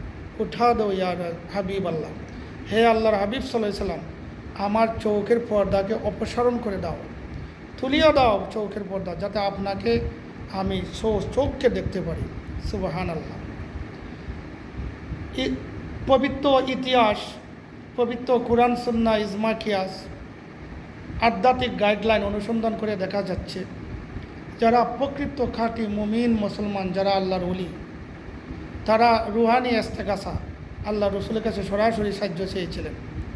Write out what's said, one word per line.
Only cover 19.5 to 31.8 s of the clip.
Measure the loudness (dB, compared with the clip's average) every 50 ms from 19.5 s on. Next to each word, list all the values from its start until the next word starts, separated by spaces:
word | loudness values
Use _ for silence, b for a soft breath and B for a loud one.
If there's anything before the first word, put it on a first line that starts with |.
| 0
কিয়াস | 0 0 0 0 0 0 -2 -4 -8 -10 -12 -12 -12 -14 -14 -14 -16 -16 -16 -16 -14 -14 -14 -12 -12 -14 -14 -14 -14 -12 -10 -2 2
আধ্যাত্মিক | 2 4 4 6 4 4 4 4 0 -2 0 2
গাইডলাইন | 4 4 4 4 4 4 4 4 2
অনুসন্ধান | 0 -2 -2 -2 -2 -2 0 0 0 0 0
করে | -2 -2 -2
দেখা | -2 -2 -2 -2 -2
যাচ্ছে, | -2 -2 -4 -4 -6 -6 -8 -8 -8 -8 -10 -12 -10 -10 -10 -10 -10 -10 -10 -12 -12 -12 -12 -14 -14 -14 -2 2
যারা | 4 6 6 6 4 2 0
প্রকৃত | -2 -2 -2 -2 -4 -4 -4 -2 -2 -2 -2 0
খাঁটি | 0 -2 0 0 -2 -2
মুমিন | -2 -2 -2 0 0 2 2 4 4 2
মুসলমান, | 2 2 -2 -2 -2 -4 -2 -2 -2 -2 0
যারা | 0 2 2 4
আল্লাহর | 4 4 2 2 0 0 0
ওলি, | -2 -2 -2 -4 -6 -8 -10 -12 -12 -12 -14 -14 -14 -14 -14 -14 -14 -14 -12 -12 -12 -10 -10 -10 -10 -10 -4 2
তারা | 4 6 8 8 8 6 4 2 0 2
রুহানি | 4 6 6 6 4 4 4
ইস্তেগাসা, | 2 2 0 0 -4 -4 -2 -2 -2 -2 -2 -4 -4 -4 -6 -8 -10 -12 -14 -14 -12 -8 -4
আল্লাহ | -2 0 2 2 2 2
রসুলের | 0 -2 -2 -2 0
কাছে | 0 0 -2 -2 -2
সরাসরি | -2 2 4